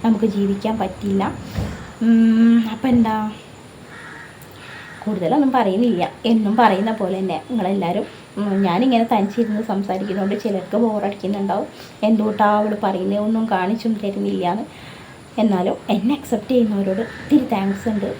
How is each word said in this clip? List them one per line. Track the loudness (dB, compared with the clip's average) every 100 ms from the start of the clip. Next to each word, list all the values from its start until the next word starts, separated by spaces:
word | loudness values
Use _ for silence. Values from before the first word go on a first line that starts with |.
| 2
നമുക്ക് | 2 0
ജീവിക്കാൻ | 0 0 0 -2 -4
പറ്റില്ല. | -4 -4 -2 0 -2 -6 -10 -8 -8 -8 -14 -2
ഉം, | 4 6 6 6 6 6 2
അപ്പോൾ | -2 2
എന്താ, | 4 4 0 -4 -8 -18 -20 -20 -20 -20 -18 -18 -18 -20 -20 -20 -20 -18 -18 -18 -10 -6
കൂടുതലൊന്നും | -2 2 2 4
പറയുന്നില്ല. | 4 2 2 2 2 -2 -2 2
എന്നും | 2 4 4
പറയുന്ന | 4 4 0
പോലെ | -2 -2 -2
തന്നെ | -4 -4 -4
നിങ്ങളെല്ലാവരും, | -2 0 0 0 -2 -6 -12 -14 -6
ഉം, | -2 2
ഞാനിങ്ങനെ | 2 2 4 2 2
തനിച്ചിരുന്ന് | 2 0 0 -2 -2
സംസാരിക്കുന്നതുകൊണ്ട് | -2 -4 -2 -4 -2 -2 -2 -2
ചിലർക്ക് | -2 -4 -2 0
ബോറടിക്കുന്നുണ്ടാവും. | 0 0 -4 -4 -4 -2 -2 -2 -4 -12 -20 -4
"എന്തുകൊണ്ടാ | 2 2 2 2 2 4
അവൾ | 0 0
പറയുന്നത്, | -2 -2 -2 0
ഒന്നും | 0 0 0
കാണിച്ചും | 0 0 -2 -2 -2
തരുന്നില്ല" | -2 -2 -2 0 -2
എന്ന്. | -2 -6 -14 -18 -18 -20 -20 -10 0
എന്നാലും | 2 2 0 -2 -2
എന്നെ | 0 0 -2
അക്സെപ്റ്റ് | -2 -4 0
ചെയ്യുന്നവരോട് | 2 2 0 0 -2
ഒത്തിരി | -4 -10 2 4 4
താങ്ക്സ് | -2 -2 -2 -2
ഉണ്ട്. | -2 -4